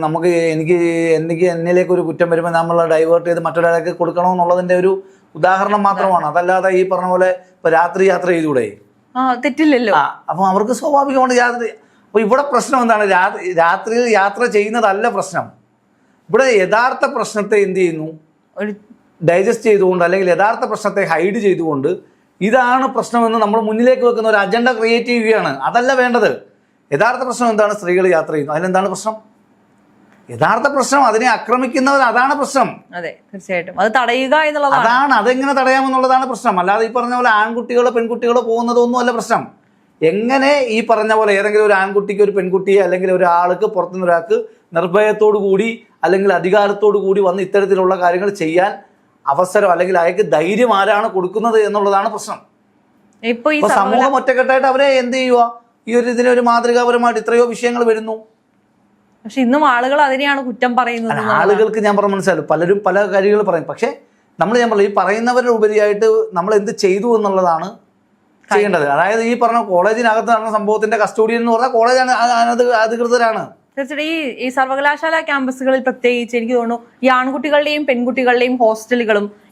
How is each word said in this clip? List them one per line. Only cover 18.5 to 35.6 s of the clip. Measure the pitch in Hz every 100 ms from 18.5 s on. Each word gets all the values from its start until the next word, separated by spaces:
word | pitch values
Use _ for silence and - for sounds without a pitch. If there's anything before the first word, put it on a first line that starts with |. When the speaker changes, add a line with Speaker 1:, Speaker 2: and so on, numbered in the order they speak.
| 175
Speaker 2:
ഒരു | 208 208 - _ _ - 165
Speaker 1:
ഡൈജസ്റ്റ് | 175 202 220 226
ചെയ്തുകൊണ്ട് | 202 185 180 170
അല്ലെങ്കിൽ | 190 180 170
യഥാർത്ഥ | 202 233 240
പ്രശ്നത്തെ | 202 208 190 175
ഹൈഡ് | 160 185 220 202
ചെയ്തുകൊണ്ട് | 165 160 139 147 - - _ _ -
ഇതാണ് | 196 254 240 262 262 247
പ്രശ്നമെന്ന് | 220 240 226 226
നമ്മൾ | 208 226 214
മുന്നിലേക്ക് | 220 247 254 240
വെക്കുന്ന | 233 220
ഒരു | 208
അജണ്ട | 196 233 240 226
ക്രിയേറ്റ് | 226 233 233
ചെയ്യുകയാണ്. | 240 220 214 165 135 143
അതല്ല | 233 254
വേണ്ടത്. | 262 247 233 190 123 - _ _ _ -
യഥാർത്ഥ | 143 220 247 254
പ്രശ്നം | 214 240
എന്താണ്? | 214 208 208
സ്ത്രീകൾ | 175 180 185
യാത്ര | 165 156
ചെയ്യുന്നു, | 156 143
അതിലെന്താണ് | 151 185 185 196
പ്രശ്നം? | 185 214 220 - _ _ _ _ _ _ _ _ _ -
യഥാർത്ഥ | 117 160 226 277 277
പ്രശ്നം | 233 277 247
അതിനെ | 220 247 214
ആക്രമിക്കുന്നവർ, | - 247 262 285 262 277
അതാണ് | 247 240 269 285
പ്രശ്നം. | 269 269 185 - - 175
Speaker 2:
അതെ, | 165 - _
തീർച്ചയായിട്ടും | 196 185 180 165 180
അത് | 214 262
തടയുക | 233 254 262 294
എന്നുള്ളതാണ്. | 302 294 285 262 226
Speaker 1:
അതാണ്, | 247 277
അതെങ്ങനെ | 240 220 254 277 269